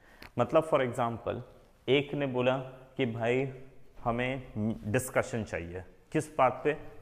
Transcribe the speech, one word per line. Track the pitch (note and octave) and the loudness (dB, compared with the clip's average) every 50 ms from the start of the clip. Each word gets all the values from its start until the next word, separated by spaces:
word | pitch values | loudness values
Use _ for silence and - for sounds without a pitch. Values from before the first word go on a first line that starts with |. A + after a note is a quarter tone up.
| _ - - - - - - A#2+ | _ -20 -20 -20 -18 -8 0 0
मतलब | A#2+ - D3+ D#3+ D#3 D#3 | 2 6 6 4 4 6
for | D#3 C#3 | 4 4
example, | C3 B2 A2+ B2 A#2+ A#2 A#2 G#2+ - F#2 G2 A#2 B2 - - - - - _ _ - - | 4 2 0 0 0 0 0 -4 -4 -4 -4 -4 -6 -12 -18 -20 -20 -20 _ _ 0 4
एक | C3 C#3+ C#3 C#3+ - | 4 4 4 2 -2
ने | C#3+ C#3+ C3+ | -2 -2 0
बोला | B2 B2 B2 B2+ B2+ C3+ C3 - - - - - - - | 0 2 2 2 2 2 -2 -8 -14 -18 -20 -14 -4 -2
कि | C3+ | -2
भाई | A#2 A2+ A#2 A2+ A#2+ B2 C3 C#3 C3+ - - - - - - - - - - - | -2 0 -2 0 2 2 2 0 -2 -4 -10 -16 -18 -18 -20 -20 -20 -14 -6 -2
हमें | A#2+ A#2 A#2+ B2 B2+ C3+ C#3 C3 - - A2 G#2 A2+ G#2+ G#2+ - G#2 | -2 0 0 0 -2 -2 -6 -8 -8 -4 -2 -2 -2 -2 -2 -4 0
डिस्कशन | G#2 - - - - B2+ A2 - - A#2 G#2 | 0 0 0 0 0 0 0 0 -2 -4 -4
चाहिए, | - - E2 E2+ E2+ F2 F#2 F2+ - - - - _ | -4 -6 -6 -6 -6 -10 -10 -12 -12 -18 -20 -14 _
किस | - D#3 D3 - - - | -2 -2 -2 -2 2 4
बात | C3 B2 A2+ - - | 4 4 4 2 0
पे? | D3 D3 D3 - - - - | -2 -2 -2 -6 -14 -16 -16